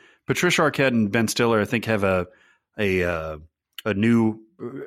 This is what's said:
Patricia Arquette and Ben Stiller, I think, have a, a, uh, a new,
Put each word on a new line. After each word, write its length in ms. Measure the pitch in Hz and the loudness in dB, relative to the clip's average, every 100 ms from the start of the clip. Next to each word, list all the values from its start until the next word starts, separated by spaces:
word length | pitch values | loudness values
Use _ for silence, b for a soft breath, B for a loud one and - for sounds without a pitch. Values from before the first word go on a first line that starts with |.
| b b - | b b -6
Patricia 360 | 131 175 165 | -2 0 2
Arquette 260 | 156 - 135 | 0 2 2
and 220 | 120 107 | 2 2
Ben 180 | 117 110 | 0 -2
Stiller, 320 | - 120 110 | 0 2 2
I 40 | |
think, 220 | 101 117 104 | 2 -2 -2
have 180 | 110 | 0
a, 220 | 98 92 87 b b b _ - | 2 0 -2 b b b _ -4
a, 240 | 101 92 | 0 0
uh, 360 | 87 85 80 78 78 _ _ - | 0 -4 -6 -12 -16 _ _ -10
a 100 | 110 | -4
new, 460 | 101 113 117 110 110 - - 117 139 | 0 2 4 2 -2 -12 -16 -14 -14